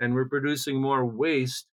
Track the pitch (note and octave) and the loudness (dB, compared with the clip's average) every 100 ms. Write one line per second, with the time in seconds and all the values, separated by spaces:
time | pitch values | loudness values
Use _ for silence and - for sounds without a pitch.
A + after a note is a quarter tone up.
0 | A#2+ B2+ C3 C#3+ C#3+ D3 C#3+ C3+ C3+ C3+ | 0 0 0 0 0 -2 -2 0 2 2
1 | B2 A2 D#3 D3 B2+ B2+ - | 0 0 0 0 -2 -6 -12